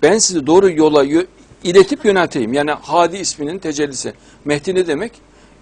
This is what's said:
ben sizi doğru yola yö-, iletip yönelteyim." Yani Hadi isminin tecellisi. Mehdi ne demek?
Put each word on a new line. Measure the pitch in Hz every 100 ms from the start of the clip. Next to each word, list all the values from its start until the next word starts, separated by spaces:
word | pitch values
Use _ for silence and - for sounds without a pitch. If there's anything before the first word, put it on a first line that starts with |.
ben | 151 214
sizi | - 175 135
doğru | 175 190
yola | 156 156 147
yö-, | 139 160 185 _ _ _
iletip | - 190 185 285 214
yönelteyim." | 190 160 151 110
Yani | 139 147
Hadi | 147 - 160 170 190
isminin | 180 - 147 170
tecellisi. | 160 147 147 131 117 - _ _ 143
Mehdi | 147 190 185
ne | 170
demek? | 147 226 - _ _ _ _